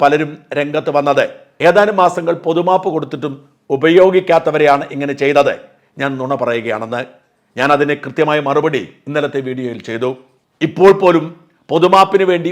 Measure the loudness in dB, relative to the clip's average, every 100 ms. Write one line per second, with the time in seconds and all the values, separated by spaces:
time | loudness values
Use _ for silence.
0 | 2 2 -2 -8 _ -6 -4 -4 -2 -2
1 | 0 0 -2 -6 _ _ 2 4 2 2
2 | 0 0 -4 -4 -2 -2 0 0 -2 -4
3 | -6 -8 -10 -12 _ _ _ -2 2 4
4 | 4 4 2 0 2 0 2 2 -2 -8
5 | -8 -2 0 2 2 -2 -10 _ _ -8
6 | -6 -6 -6 -4 -2 -4 -4 -6 -6 -8
7 | -10 -16 _ _ _ -4 0 2 0 -2
8 | -6 -2 0 0 0 -2 0 -4 -8 -14
9 | -8 -6 -4 -6 -8 -8 -8 -10 -10 -6
10 | -6 -8 _ _ _ _ -6 4 4 6
11 | 4 2 0 -12 _ _ -4 0 4 4
12 | 4 2 0 0 -2